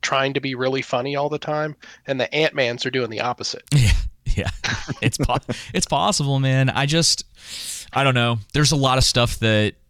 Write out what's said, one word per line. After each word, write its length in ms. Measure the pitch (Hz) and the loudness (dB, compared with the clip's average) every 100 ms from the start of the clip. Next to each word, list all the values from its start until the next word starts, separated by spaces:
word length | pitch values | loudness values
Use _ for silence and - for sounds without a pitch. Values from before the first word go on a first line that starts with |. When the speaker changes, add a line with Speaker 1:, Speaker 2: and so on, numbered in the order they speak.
Speaker 1:
trying 320 | - 139 135 | 0 0 0
to 80 | 139 | -2
be 140 | 135 | -4
really 260 | 127 131 135 | -2 -2 -2
funny 360 | 120 127 131 143 | -2 -4 -2 -4
all 120 | 147 | -4
the 120 | 147 | -4
time, 340 | - 151 156 151 - - - | -6 -4 -4 -8 -20 -20 -8
and 140 | 135 | -4
the 120 | 123 | -2
Ant-Mans 540 | 147 156 147 123 120 131 | 2 0 2 -2 0 -4
are 40 | |
doing 200 | 131 117 | -2 -4
the 100 | 110 | -2
opposite. 440 | 120 120 - - - | -4 -4 -8 -10 0
Speaker 2:
<laughs> 40 | |
Yeah, 160 | 147 110 90 - - - - | 4 6 4 0 -6 -2 0
yeah. 140 | - - - 110 - - | 0 -4 -6 -6 -6 -4
It's 160 | - - | -2 0
po-, 200 | 131 131 - | -2 -2 -4
<laughs> 200 | 240 - | -10 -4
it's 120 | - - | -4 -2
possible, 520 | 143 185 202 143 135 | 0 0 0 0 2
man. 320 | 135 131 131 | 2 4 2
I 160 | - 143 | 2 0
just, 380 | 160 160 - - - - - - - - | 2 2 -2 -6 -18 -16 -12 -10 -12 -6
I 120 | 127 | 0
don't 100 | 139 | 2
know. 240 | 127 120 113 101 | 4 2 0 -2
There's 180 | 147 147 | 0 2
a 60 | 151 | 4
lot 200 | 135 131 | 2 4
of 40 | |
stuff 380 | 123 127 120 - | 4 2 0 2
that 320 | 113 107 107 - | 2 4 2 -2